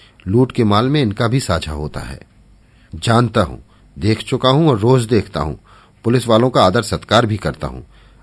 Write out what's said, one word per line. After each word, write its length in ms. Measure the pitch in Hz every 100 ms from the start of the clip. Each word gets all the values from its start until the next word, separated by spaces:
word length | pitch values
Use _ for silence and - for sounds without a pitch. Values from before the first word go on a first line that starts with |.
| - _ 90
लूट 240 | 113 127
के 120 | -
माल 260 | 110 101 127
में 120 | 151
इनका 260 | 120 98 117
भी 120 | 131
साझा 320 | - 82 76
होता 280 | 76 73 -
है।" 200 | - - - _ _ _ _ _ _ -
"जानता 460 | 117 113 123 110
हूं, 160 | 90 62 - _ _ -
देख 240 | 104 110
चुका 260 | - 123 131
हूं 200 | 139 160
और 100 | 113
रोज 260 | 113 131 110
देखता 340 | 120 - 76
हूं। 160 | 76 67 _ - _ _
पुलिस 240 | 113 123 113
वालों 220 | 110 127
का 160 | 135 95
आदर 160 | 107
सत्कार 440 | - 82 - 107 113
भी 120 | 104
करता 300 | 78 69 69
हूं। 140 | 64 - _ - -